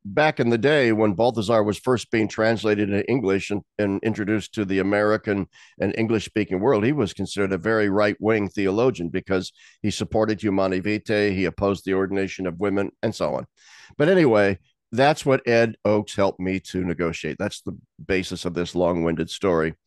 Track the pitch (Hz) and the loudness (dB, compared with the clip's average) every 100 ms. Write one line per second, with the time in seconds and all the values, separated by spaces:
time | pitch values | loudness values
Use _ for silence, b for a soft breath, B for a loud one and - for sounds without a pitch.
0 | 101 98 156 147 120 117 135 151 117 107 | -4 0 0 2 0 2 2 4 2 4
1 | 107 87 117 113 101 113 104 95 127 123 | 2 2 0 0 2 2 2 0 0 -2
2 | - 113 104 - 110 107 107 104 101 101 | 0 -2 0 0 2 2 0 0 0 0
3 | - 127 95 98 - 101 - - 104 98 | 0 0 0 -2 -2 -6 -6 -4 -2 -2
4 | 110 107 101 107 - 110 95 95 95 104 | -2 -2 -2 -2 -4 -4 -2 0 0 2
5 | 107 110 110 98 90 b b b 95 - | 2 0 0 -2 -4 b b b -2 -2
6 | 110 110 - 110 95 92 120 107 117 147 | 0 0 -2 -2 -2 0 2 2 2 0
7 | 95 - 92 98 95 92 107 110 104 98 | -2 -4 -6 -4 -2 -2 0 0 2 2
8 | 104 - 104 110 95 107 95 104 127 98 | 2 0 0 0 0 -2 0 2 0 0
9 | 87 92 - 95 92 b b b 107 - | -4 -6 -2 -2 -4 b b b -6 -4
10 | 101 110 110 104 104 98 95 92 101 107 | -2 0 0 0 0 0 0 0 -2 -4
11 | - 104 104 95 87 - 101 95 95 95 | -2 0 0 0 -2 0 -2 -2 -2 -2
12 | 95 98 95 - 92 85 101 98 98 - | 0 -2 -4 -4 -8 -4 -2 -2 -4 -4
13 | 113 - 78 65 - _ B B B B | -6 -4 -4 -4 -8 _ B B B B
14 | 156 190 143 107 101 95 _ _ _ 117 | 2 4 6 4 4 0 _ _ _ 2
15 | 139 156 143 131 120 117 117 - 104 107 | 2 2 2 2 4 2 2 0 0 0
16 | 104 - 98 - 92 95 - 90 90 78 | 0 0 0 0 -4 -4 -4 -4 -4 -2
17 | 82 82 78 - 101 - 98 - - - | -4 -4 -8 -6 -6 -8 -12 -14 -16 -10
18 | 78 92 90 90 90 85 87 87 87 87 | -2 -2 -2 -6 -6 -4 -4 0 0 2
19 | 82 80 82 - 98 82 80 - | 0 -2 -4 -4 0 0 0 -6